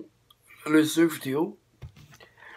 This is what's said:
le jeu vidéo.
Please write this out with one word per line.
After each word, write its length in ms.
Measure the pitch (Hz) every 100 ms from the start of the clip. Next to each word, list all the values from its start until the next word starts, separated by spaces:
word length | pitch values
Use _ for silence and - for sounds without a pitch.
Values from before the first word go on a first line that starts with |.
| - _ _ _ _ - 151
le 180 | 156
jeu 220 | 151 160 165
vidéo. 520 | 156 139 135 190 - _ _ - - - - - _ -